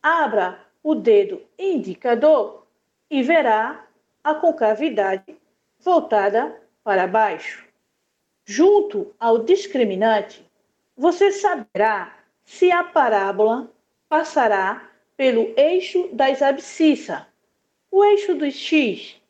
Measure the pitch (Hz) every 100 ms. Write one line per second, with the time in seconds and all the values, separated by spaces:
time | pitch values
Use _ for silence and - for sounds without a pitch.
0 | 294 330 277 214 180 185 _ _ 302 285
1 | 208 208 196 185 - _ 381 320 185 175
2 | 247 233 294 302 202 - _ _ _ _
3 | _ 285 254 330 254 214 233 302 - _
4 | _ _ 294 311 339 - 220 214 302 214
5 | 190 190 - - _ _ _ _ - 339
6 | - 214 196 208 285 - _ _ - 190
7 | 180 208 214 165 - - - _ _ _
8 | _ _ _ _ _ 208 359 415 - 208
9 | - _ 233 226 226 381 - 262 226 190
10 | 220 214 208 - _ _ _ _ _ -
11 | 302 349 392 392 415 320 214 196 214 208
12 | 175 - _ _ _ - 359 349 349 330
13 | 254 214 196 196 214 233 233 _ _ _
14 | _ 311 320 - 226 294 190 240 - _
15 | _ _ 262 226 226 226 294 370 359 359
16 | 359 233 269 269 277 277 - - 320 277
17 | - 147 - _ _ _ _ _ _ 381
18 | 415 403 403 302 285 269 - 311 247 180
19 | - -